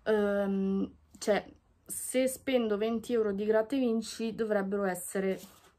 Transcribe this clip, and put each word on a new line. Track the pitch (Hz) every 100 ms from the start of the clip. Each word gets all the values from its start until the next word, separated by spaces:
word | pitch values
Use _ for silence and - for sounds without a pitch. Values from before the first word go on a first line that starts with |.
Ehm, | - 214 202 202 196 196 196 196 196 - _ -
cioè, | - 196 - - _ _ -
se | - - 254 262
spendo | 262 - 254 220 208
venti | 220 226 220
euro | 240 214
di | 196 208
gratta | 220 220 277
e |
vinci, | 247 226 220 - 226 220
dovrebbero | 226 208 190 202
essere, | 196 180 - 202 190 185 - - -